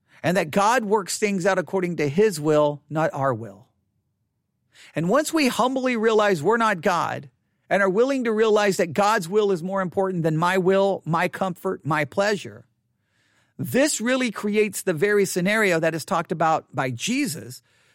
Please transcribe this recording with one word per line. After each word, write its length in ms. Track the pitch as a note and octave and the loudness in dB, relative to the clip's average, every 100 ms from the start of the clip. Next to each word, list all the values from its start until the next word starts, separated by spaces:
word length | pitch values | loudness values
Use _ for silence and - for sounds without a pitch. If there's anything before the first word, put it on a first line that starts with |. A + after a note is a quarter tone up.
| _ _ | _ _
and 140 | - F#3 | -2 0
that 140 | E3 | 0
God 340 | F#3+ G3+ B3+ G#3+ | 2 2 2 2
works 340 | G#3+ F3+ - | 0 -2 -4
things 280 | G#3 G3 F#3 | -2 0 0
out 120 | F#3 | 0
according 380 | D#3 F#3+ F3+ D#3+ | 0 -2 -2 -2
to 120 | D3 | -2
his 320 | D3 A3 D#3+ | 2 2 2
will, 420 | D3+ D3+ D3 D3 - | 0 4 2 0 -6
not 200 | D3+ D#3+ | -2 -2
our 220 | D3 C3+ A#2 | 0 -2 -2
will. 340 | A2 F#2+ - _ _ _ _ _ _ _ _ _ _ _ - - | -8 -16 -20 _ _ _ _ _ _ _ _ _ _ _ -12 -6
And 140 | E3 | 0
once 240 | B3+ D#4 | 0 0
we 160 | D#4+ C4+ | 0 0
humbly 480 | G#3+ B3 C4+ B3+ A#3+ | 2 0 0 -2 0
realize 460 | A3 G#3+ G#3 F3+ | 2 4 4 2
we're 140 | D3+ A#3 | 2 2
not 240 | A3+ F#3+ | 0 0
God 500 | E3+ F3 B2 A#2+ C#3+ _ _ _ - | 0 0 -2 -6 -12 _ _ _ -2
and 140 | F#3+ | 0
are 60 | G3 | 2
willing 360 | F#3 B3+ C#4 A#3 | 2 2 2 0
to 80 | |
realize 440 | G#3+ A3 G#3 G#3 F3+ | 2 4 4 2 2
that 140 | F3+ | 0
God's 360 | D3 G3+ A3+ E3 | 2 2 2 0
will 220 | G#3 G#3 | 0 0
is 120 | F#3 | 0
more 180 | F3+ G3 | -2 -4
important 420 | F#3 G3 F#3+ F#3 | -2 -2 -2 0
than 140 | D#3+ D#3 | 0 0
my 220 | F3 F#3+ | 0 2
will, 440 | F3+ F#3+ G3 F#3 - | 2 2 2 0 -2
my 240 | E3 F3+ | -2 -2
comfort, 580 | - F#3+ E3+ F#3+ F#3+ C#3 | -2 -6 -6 -6 -6 -4
my 180 | D3+ D3 | -2 -2
pleasure, 640 | - G3+ G3+ A#2+ G#2 - _ _ _ _ _ _ _ _ - | -2 -2 -2 -6 -18 -20 _ _ _ _ _ _ _ _ -10
this 440 | - F#3+ D4+ - | -2 2 2 0
really 300 | A3+ C4 B3+ | -2 0 -2
creates 520 | - G#3 G#3 G#3+ - | -4 -2 0 0 -2
the 120 | - D#3+ | -4 0
very 300 | G3+ G#3 F#3+ | 2 2 0
scenario 540 | F#3+ F3 G#3+ G#3 E3 | 0 0 2 2 2
that 140 | E3 D#3 | 0 -2
is 100 | - | -4
talked 280 | F#3 C3+ | -4 -4
about 420 | E3 D#3+ E3 - C#3 | -2 0 0 -2 -6
by 160 | C3+ | -6
Jesus, 720 | A#2 - B3+ C4+ B2+ G#2+ B2+ _ _ _ | -4 -4 -2 -4 -6 -12 -18 _ _ _